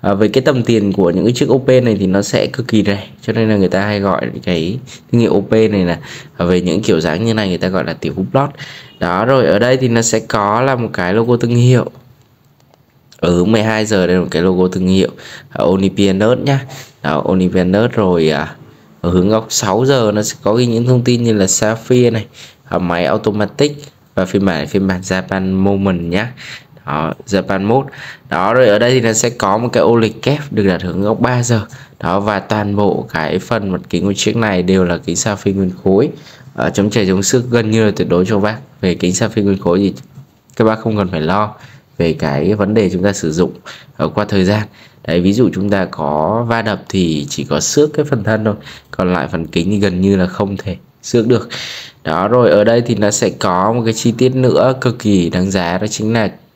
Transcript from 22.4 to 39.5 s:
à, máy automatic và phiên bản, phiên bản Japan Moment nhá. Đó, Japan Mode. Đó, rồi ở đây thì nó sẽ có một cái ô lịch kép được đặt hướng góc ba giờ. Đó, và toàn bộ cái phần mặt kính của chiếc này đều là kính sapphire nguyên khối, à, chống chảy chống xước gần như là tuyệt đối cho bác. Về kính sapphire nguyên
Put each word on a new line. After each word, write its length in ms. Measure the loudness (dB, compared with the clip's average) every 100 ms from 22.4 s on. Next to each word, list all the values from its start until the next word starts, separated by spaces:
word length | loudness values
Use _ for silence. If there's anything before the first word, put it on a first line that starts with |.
| -20 -20 -6
à, 120 | -4
máy 280 | 0 0 0
automatic 800 | 0 0 -2 -4 0 -2 -2 -16 _ _ -4
và 100 | -2
phiên 200 | 0 0
bản, 220 | -2 -2
phiên 200 | -2 0
bản 140 | -2
Japan 540 | -2 -4 -2 -4 -2 0
Moment 560 | 0 2 0 -2 -2
nhá. 220 | -4 -4 -10 -18 -18 -20 -18 -6
Đó, 280 | -4 -4 -6 -4
Japan 380 | -4 -2 -2 0
Mode. 240 | 0 0 -12 -18 -18 -6
Đó, 240 | -2 2
rồi 140 | 4 4
ở 120 | 4
đây 140 | 2
thì 80 | 2
nó 120 | 2
sẽ 160 | 0 -2
có 280 | -2 -2 0
một 120 | 0
cái 100 | 2
ô 120 | 4 4
lịch 260 | 2 0
kép 180 | -2 -2 -4
được 120 | -2
đặt 180 | 0 0
hướng 200 | -4 -4
góc 180 | -2 0
ba 240 | 0 0
giờ. 180 | 0 0 -2 -14 -20 -8
Đó, 200 | -2 -2
và 200 | 0 -2
toàn 360 | -2 -2 0 0
bộ 320 | 0 0 -4
cái 260 | -4 -2 -2
phần 300 | -2 -4 -2
mặt 120 | -6 -4
kính 140 | -2
của 100 | -2
chiếc 220 | 0 -2 0
này 280 | 0 0
đều 200 | 2 2
là 140 | 2 0
kính 180 | -4 -4
sapphire 420 | -2 -2 -2 -2
nguyên 140 | -2 -2
khối, 260 | 0 2 2 -4 -18 -20 -20 -4
à, 140 | -4
chống 200 | 0 0
chảy 180 | 0 0
chống 160 | 0
xước 260 | 2 0 2
gần 220 | 0 2
như 140 | 2 2
là 60 | 0
tuyệt 140 | 0
đối 160 | 2 2
cho 140 | 0
bác. 180 | 0 -4 -12 -4
Về 140 | -2 0
kính 180 | -2
sapphire 320 | 0 -2 0
nguyên 140 | 0